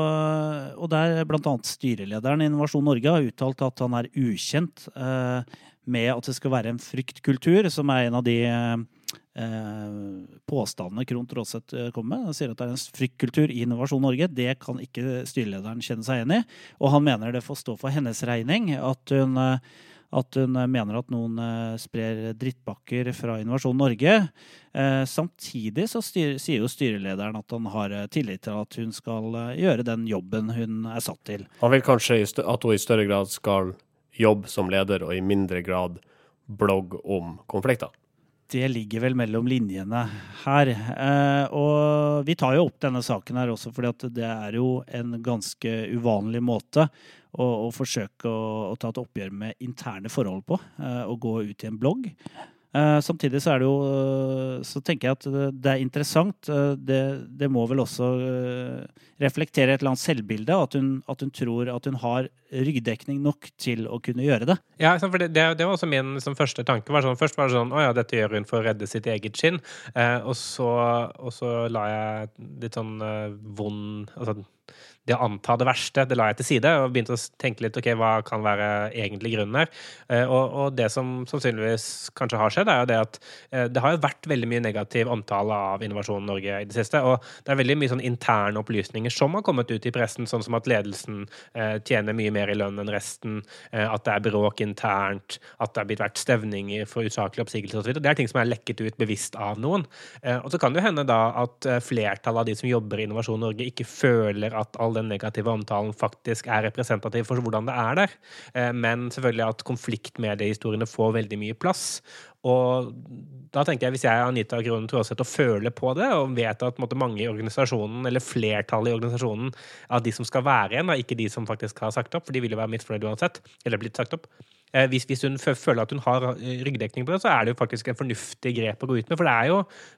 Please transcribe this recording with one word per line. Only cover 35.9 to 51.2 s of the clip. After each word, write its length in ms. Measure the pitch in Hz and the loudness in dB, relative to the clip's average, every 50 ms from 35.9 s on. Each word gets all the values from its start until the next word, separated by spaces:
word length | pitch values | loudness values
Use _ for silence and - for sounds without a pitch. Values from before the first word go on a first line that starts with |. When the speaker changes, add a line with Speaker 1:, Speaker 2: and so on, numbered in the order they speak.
| 87 95 - _ _ _ _ _ _ _ _ - | -4 -10 -16 _ _ _ _ _ _ _ _ -14
Speaker 2:
blogge 500 | 110 101 107 101 98 95 95 90 92 - - | -2 2 4 4 4 4 0 -2 -8 -10 -6
om 340 | - 98 92 85 82 82 - - | -4 -4 -4 -4 -6 -10 -14 -10
konflikter. 440 | - - 98 92 131 127 120 - - - _ _ _ _ _ _ _ _ _ _ - | -6 -4 0 2 2 2 2 -2 -8 -12 _ _ _ _ _ _ _ _ _ _ -6
Speaker 1:
Det 180 | - 131 127 135 | -4 -2 -2 -2
ligger 320 | 127 117 110 104 113 113 | -2 -4 -4 -4 -4 0
vel 140 | 120 127 127 | 0 0 2
mellom 300 | 127 117 107 107 113 117 | 2 0 0 0 0 0
linjene 600 | 123 131 127 113 101 92 95 95 101 113 120 120 107 104 104 - - - - - | 0 0 0 0 -2 -4 -6 -6 -4 -2 -2 -2 -4 -6 -10 -12 -14 -16 -8 0
her. 240 | 135 139 143 143 131 | 4 6 6 6 6
Eh, 800 | 117 104 107 117 - - 135 139 143 143 143 139 139 143 139 - - | 4 0 -4 -6 -4 -2 0 2 4 4 4 4 4 2 2 0 0
og 720 | 147 143 147 147 147 151 151 151 147 147 147 147 147 143 | 2 2 4 4 4 4 4 4 4 2 2 2 0 0
vi 100 | 147 165 | 0 0
tar 200 | - 139 127 131 | 2 4 4 6
jo 100 | 151 175 | 6 6
opp 120 | 135 - _ | 4 2 _
denne 220 | - 139 127 127 117 | -2 -2 0 0 0
saken 340 | - 123 98 - - 120 | -2 -2 -2 -4 -4 -2
her 120 | 123 127 120 | -2 -2 -2
også, 260 | 113 110 - 117 117 | -2 -4 -8 -10 -6
fordi 140 | - 123 120 | -4 -2 -2
at 260 | 117 - - 127 117 | -2 -4 -6 -8 -6
det 100 | 120 117 | -4 -4
er 280 | 113 113 110 107 104 107 | -4 -4 -6 -6 -4 -2
jo 280 | 117 127 127 127 127 127 - | 0 0 0 0 -2 -4 -6
en 320 | - 120 120 120 117 117 | -8 -6 -6 -6 -6 -4
ganske 720 | 117 123 120 110 101 - - - - 113 113 113 110 - 110 | -2 -2 -2 -2 -4 -6 -10 -6 -6 -4 -4 -4 -4 -4 -4
uvanlig 480 | 117 117 120 110 101 101 110 113 120 | 0 2 2 2 2 0 -2 -2 -2
måte 480 | 120 120 117 104 - _ - 147 156 151 - _ - - - - _ _ - | 0 0 0 -2 -2 _ 4 4 4 4 2 _ -20 -20 -20 -20 _ _ -4
å, 300 | - 127 123 120 107 110 | -2 0 0 0 0 -2
å 40 | 117 117 | -4 -4
forsøke 520 | - 135 - - 123 101 104 - - - 117 | -4 -6 -4 -4 -4 -4 -6 -8 -8 -6 -4
å, 440 | 113 110 110 110 107 110 110 92 110 | -4 -4 -4 -4 -4 -4 -4 -6 -6
å 40 | |
ta 120 | - - 113 | -6 -6 -6
et 140 | 110 - 123 | -6 -6 -8
oppgjør 280 | - - - 98 95 98 | -8 -8 -10 -8 -8 -8
med 220 | 98 107 113 - - | -10 -10 -10 -10 -10
interne 480 | 123 123 123 - - 127 101 92 98 113 | -10 -10 -10 -10 -10 -10 -10 -10 -10 -6
forhold 380 | - - 123 98 92 95 - | -2 -2 -2 -2 -2 -6 -4
på, 140 | - 165 190 - - _ - | -4 -4 -4 -4 -8 _ -10
eh, 260 | 147 131 123 123 120 | -8 -6 -6 -6 -4
å 140 | 95 120 | -6 -6
gå 240 | 113 | -4